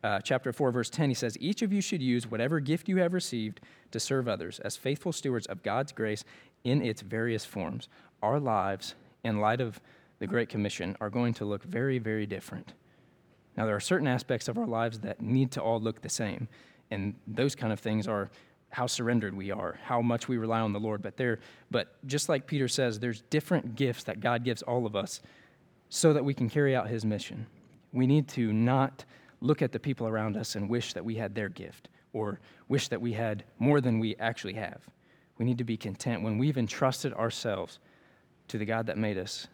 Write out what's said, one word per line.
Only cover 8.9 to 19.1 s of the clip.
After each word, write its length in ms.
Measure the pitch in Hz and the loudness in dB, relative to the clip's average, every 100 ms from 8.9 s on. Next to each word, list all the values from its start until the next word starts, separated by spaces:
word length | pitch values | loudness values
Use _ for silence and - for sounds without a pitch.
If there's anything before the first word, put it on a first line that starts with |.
| - - _ | -14 -20 _
in 160 | 117 107 | -2 2
light 220 | 104 117 | 4 2
of 180 | 120 104 - - _ _ | 0 -4 -18 -20 _ _
the 80 | 101 | -2
Great 220 | 113 117 | 0 0
Commission, 480 | 110 104 - 87 101 | 0 -2 0 -4 -4
are 100 | 107 | -4
going 240 | 120 120 117 | 0 0 0
to 100 | 104 | -2
look 180 | 101 | -4
very, 360 | - 117 135 131 | -4 -2 0 0
very 260 | 110 110 101 | 0 -2 -2
different. 480 | 98 - - - - _ _ _ _ _ _ _ - | -6 -8 -12 -12 -20 _ _ _ _ _ _ _ -2
Now, 100 | 110 | 0
there 100 | 104 | 0
are 40 | |
certain 280 | - 180 151 | 2 2 4
aspects 400 | 127 - 120 - | 0 0 -4 -2
of 100 | 120 | -4
our 100 | 226 | -2
lives 320 | 113 117 110 | 0 -2 -2
that 220 | 107 - | -8 -6
need 300 | 110 131 131 | 0 2 2
to 100 | 131 | 0
all 180 | 113 113 | 0 0
look 220 | 110 110 | 0 -4
the 80 | - | -6
same, 380 | - 110 98 113 - - - _ | -4 -4 -4 -8 -12 -20 -20 _
and 240 | 104 101 107 - | -4 -4 -6 -8
those 300 | 113 135 - | 0 0 0
kind 160 | 117 | -2
of 80 | 107 | -2
things 280 | - 107 101 | 0 0 0
are 220 | 104 98 - - _ _ | -2 -2 -8 -20 _ _
how 160 | - 123 | -4 -2
surrendered 480 | - 117 | 0 2